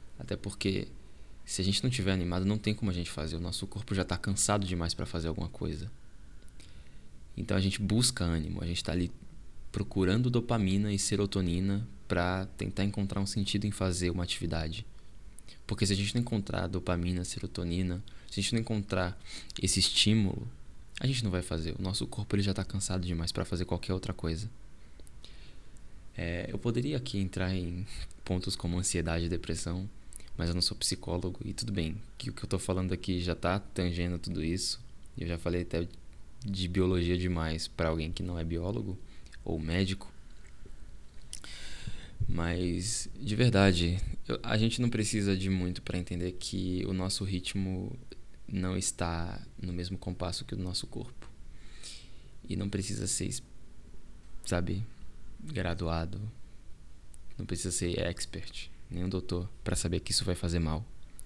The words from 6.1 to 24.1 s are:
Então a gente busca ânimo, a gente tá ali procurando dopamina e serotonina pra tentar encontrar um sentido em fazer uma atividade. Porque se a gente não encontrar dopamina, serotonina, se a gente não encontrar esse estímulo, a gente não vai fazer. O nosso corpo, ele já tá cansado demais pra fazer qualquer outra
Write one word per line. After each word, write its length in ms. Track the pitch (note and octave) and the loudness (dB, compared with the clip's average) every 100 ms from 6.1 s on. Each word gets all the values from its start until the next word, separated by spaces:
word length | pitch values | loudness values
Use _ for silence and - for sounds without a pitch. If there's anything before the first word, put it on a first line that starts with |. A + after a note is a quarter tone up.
| - - - - - - - - - - - - - | -14 -14 -12 -12 -12 -12 -12 -12 -12 -12 -12 -10 -6
Então 180 | F#2 F#2+ | 0 4
a 60 | |
gente 200 | F#2+ G2 | 4 2
busca 420 | G2 G#2+ B2+ - | 4 6 6 4
ânimo, 380 | F2 E2 D#2 E2+ | 4 4 2 0
a 40 | E2+ | 0
gente 180 | F2 | 0
tá 80 | - | 2
ali 200 | F2 F2+ - - - - - - | 2 2 0 -10 -10 -10 -8 -4
procurando 580 | - G2+ G2 F#2 A2 B2 | -2 0 4 6 6 6
dopamina 640 | B2 A2+ A#2 F#2+ G2 G#2 | 4 4 4 6 4 4
e 60 | G2 | 2
serotonina 840 | - G2+ G2 G2 F2+ F2 G2 G2+ A#2+ - - | 2 4 4 4 4 4 2 2 -2 -8 0
pra 400 | F2 F2+ F#2 F#2+ - | 4 4 2 -2 -4
tentar 280 | G2+ - G2+ | -2 2 2
encontrar 340 | G2+ G2 G2 | 2 0 0
um 60 | G2 | 0
sentido 400 | G#2+ G2 G2+ G#2 | 0 2 2 0
em 60 | |
fazer 380 | - F#2 F2 F2 | 2 2 4 2
uma 140 | F2+ | 2
atividade. 600 | F2 - E2+ E2 D#2+ F#2+ - - - - - - - - - | 0 -2 0 0 0 -4 -8 -10 -12 -12 -12 -12 -12 -12 -6
Porque 180 | G2+ G2 | 2 4
se 60 | |
a 40 | G2 | 4
gente 200 | G2+ A#2+ | 4 2
não 60 | |
encontrar 460 | A#2 G#2+ G2 F2+ F2+ | 2 2 2 0 0
dopamina, 580 | F2+ F2 F2 F2 F2+ F#2 | 0 2 2 2 2 0
serotonina, 760 | - - - F2 F2 F#2 F2+ - - - | -4 -4 -2 0 2 2 0 -4 -12 -6
se 100 | - | -2
a 40 | |
gente 100 | G2+ | 2
não 80 | A#2 | 2
encontrar 580 | A2+ G#2+ G2+ F#2 F2+ - - - - - | 2 0 2 2 2 0 -8 -10 -10 0
esse 180 | F#2 F#2 | 2 4
estímulo, 680 | F2 - G#2 A2 G2 - A#2 - - - - - | 4 6 6 8 6 2 -4 -8 -12 -12 -12 -2
a 80 | C3 | 0
gente 160 | B2+ | 2
não 80 | A2 | 2
vai 100 | F2+ | 0
fazer. 340 | - E2 D#2+ F2+ | 0 0 0 -2
O 40 | |
nosso 260 | F#2 F#2+ - | -2 0 -2
corpo, 280 | - G2+ G#2 | -4 2 2
ele 80 | |
já 100 | G2+ | 4
tá 100 | F#2+ | 2
cansado 420 | F#2+ G2 - F#2 F2 | 0 -2 0 0 0
demais 260 | E2 E2 | 0 0
pra 120 | - | -2
fazer 220 | F2+ E2+ F2+ | 0 0 0
qualquer 280 | F2 - | -2 0
outra 200 | F#2 - | -2 0